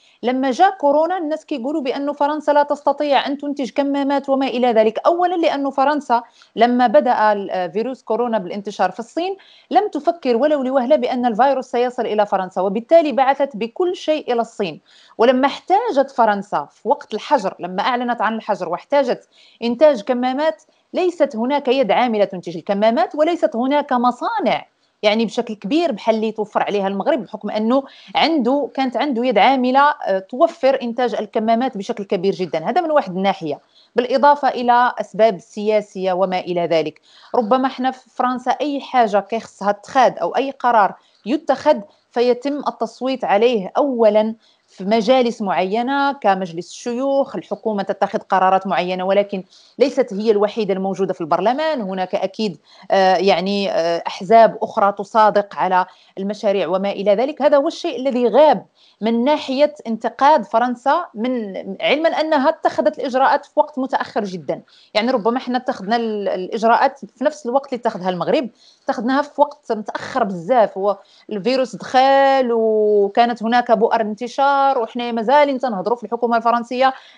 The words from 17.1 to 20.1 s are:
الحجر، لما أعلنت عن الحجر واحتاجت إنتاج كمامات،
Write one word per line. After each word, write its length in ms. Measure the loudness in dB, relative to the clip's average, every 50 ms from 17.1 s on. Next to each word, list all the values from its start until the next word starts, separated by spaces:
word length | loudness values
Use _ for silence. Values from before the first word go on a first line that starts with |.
| -10
الحجر، 420 | -10 -2 0 0 0 0 -2 -6 -6
لما 220 | -10 -8 -6 -4
أعلنت 400 | -2 -2 -2 -2 -2 -4 -2 -2
عن 140 | -2 -2 -2
الحجر 340 | -4 -4 -4 -4 -4 -2 -6
واحتاجت 580 | -6 -8 -4 _ 0 0 2 0 -2 -4 -6 _ _ _ _ _ _ _ -4
إنتاج 380 | -4 0 4 4 4 4 2
كمامات، 640 | 0 -4